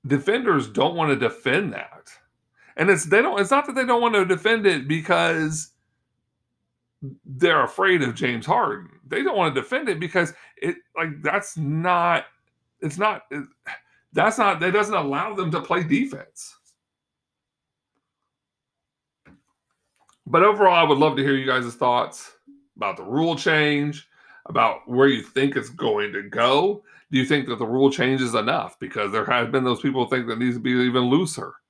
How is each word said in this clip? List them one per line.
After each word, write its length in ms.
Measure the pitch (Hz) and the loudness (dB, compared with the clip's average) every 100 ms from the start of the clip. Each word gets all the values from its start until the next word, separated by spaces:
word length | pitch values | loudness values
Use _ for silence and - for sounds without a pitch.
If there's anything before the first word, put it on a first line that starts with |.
Defenders 640 | 127 139 190 240 240 151 110 | 0 0 0 0 2 0 0
don't 280 | - 147 170 | 0 0 0
wanna 180 | 156 | 0
defend 600 | 135 117 - 127 151 190 | 0 -2 -2 -2 0 -2
that. 360 | 95 - - - - _ _ _ _ _ - | -8 -14 -20 -20 -20 _ _ _ _ _ -2
And 120 | 180 | 2
it's, 160 | 175 | 2
they 160 | 156 196 | 2 2
don't, 180 | 302 202 | 2 -2
it's 120 | 190 | 0
not 160 | 277 285 | 0 0
that 80 | |
they 100 | 269 | -4
don't 160 | 254 240 | 0 2
wanna 240 | 233 208 | 2 2
defend 420 | 180 175 208 226 202 | 0 0 0 2 2
it 220 | 156 135 | 0 -2
because 840 | 160 156 170 170 165 156 156 - _ _ _ _ _ _ _ _ _ _ _ _ _ 143 135 - | -4 0 2 2 0 -4 -6 -12 _ _ _ _ _ _ _ _ _ _ _ _ _ -18 -16 -18
they're 380 | 127 175 156 | 0 2 4
afraid 380 | 120 - 190 180 | 2 0 2 2
of 120 | 127 | 0
James 320 | 113 131 117 135 | -2 -2 -2 0
Harden. 420 | 226 170 104 85 _ - | 0 0 -4 -12 _ -6
They 160 | 202 | -2
don't 140 | 285 220 | 0 0
wanna 180 | 165 | 0
defend 360 | 131 - 262 269 | 0 -4 -4 -4
it 100 | 160 | -4
because 320 | 170 185 165 - - _ | -2 -2 -2 -6 -20 _
it, 200 | 170 - _ - | -6 -6 _ -6
like, 240 | 165 147 | -6 -4
that's 380 | 156 202 196 160 | -4 -4 -4 -6
not, 680 | 143 156 180 175 175 165 - _ _ _ _ _ | -4 -2 0 2 2 0 -2 _ _ _ _ _
it's 160 | 156 143 | -8 -2
not, 280 | 214 185 _ | -4 -4 _
it, 140 | 147 135 _ - - _ _ _ | -12 -12 _ -18 -18 _ _ _
that's 240 | - 202 220 | 0 0 2
not, 220 | 202 170 | 0 2
that 120 | 180 | 0
doesn't 220 | 202 208 | 0 0
allow 400 | 196 143 139 202 | -2 -2 -4 -4
them 160 | 196 175 | -4 -4
to 100 | 160 | -4
play 220 | - 175 | -2 -4
defense. 720 | 156 160 269 - - - - _ _ _ _ _ _ _ _ _ _ _ _ _ _ _ _ _ _ _ _ _ _ _ _ _ _ _ _ _ _ _ _ _ _ _ _ _ - | 0 0 -2 -8 -16 -20 -20 _ _ _ _ _ _ _ _ _ _ _ _ _ _ _ _ _ _ _ _ _ _ _ _ _ _ _ _ _ _ _ _ _ _ _ _ _ -2
But 180 | 165 | 4
overall, 300 | 202 208 190 | 4 6 6
I 140 | 175 156 | 6 4
would 100 | 139 | 4
love 180 | 156 135 | 4 2
to 80 | |
hear 100 | 139 | 0
you 100 | 135 131 | 0 0
guys' 280 | 127 120 | -2 -4
thoughts 580 | 117 127 120 - - - _ _ - _ - | -2 2 2 -2 -8 -20 _ _ -20 _ -8
about 200 | 101 90 | -8 -8
the 60 | |
rule 320 | 95 135 165 | -4 0 0
change, 720 | 151 170 156 147 147 147 151 _ _ _ - - | 0 0 2 2 0 -2 -8 _ _ _ -20 -4
about 420 | 113 113 92 - | 0 0 0 -2
where 200 | 123 139 | 4 6
you 140 | 117 | 4
think 340 | - 131 139 135 | -2 0 0 0
it's 140 | 113 | -6
going 420 | - 113 104 104 | -4 -2 0 -2
to 100 | 101 | -6
go. 640 | 101 - 120 143 190 208 _ - _ | -8 0 2 4 2 -2 _ -20 _
Do 80 | 131 | -2
you 80 | 131 | 2
think 220 | 147 123 | 0 -2
that 100 | 113 | -6
the 80 | 110 | -2
rule 240 | 127 139 | 2 2
change 320 | 135 127 135 | 4 0 0
is 140 | 123 113 | 0 0
enough? 420 | 107 160 95 - | 0 -2 -4 -12
Because 320 | 92 110 101 | -8 -4 -2
there 140 | 110 | -2
have 260 | 101 123 113 | 0 0 0
been 140 | 131 | 0
those 160 | 127 117 | 0 -2
people 240 | 139 131 | -2 -2
who 60 | 120 | -2
think 180 | 131 117 | -2 -4
that 60 | |
it 40 | 113 | -2
needs 160 | 123 120 | -2 -2
to 40 | |
be 100 | 123 | -2
even 400 | 123 127 127 123 | 0 2 0 2
looser. 440 | 143 180 - 90 - | 2 0 -6 -12 -16